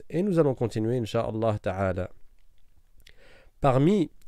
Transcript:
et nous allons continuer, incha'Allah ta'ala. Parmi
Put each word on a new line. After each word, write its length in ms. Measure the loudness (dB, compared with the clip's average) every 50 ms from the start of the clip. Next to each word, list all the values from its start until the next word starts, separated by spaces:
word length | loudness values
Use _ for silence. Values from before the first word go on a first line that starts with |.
| -14 -8
et 120 | -4 -2
nous 160 | -2 0 2 2
allons 160 | 2 2 2
continuer, 440 | 0 -2 -2 -2 -2 -2 0 0 -2
incha'Allah 600 | -2 -2 -2 -2 -2 -2 -4 -2 0 0 0 0
ta'ala. 500 | -2 -4 -2 0 0 0 0 -2 -6 -8 -10 -16 -20 -20 -20 -20 -20 -20 -20 -20 -20 -20 -20 -20 _ _ _ -20 -20 -20 -20 -20 -20 -20 -20 -20 -20 -20 _ _
Parmi 500 | 2 2 4 4 4 4 4 2 0 -2 -6 -14 -20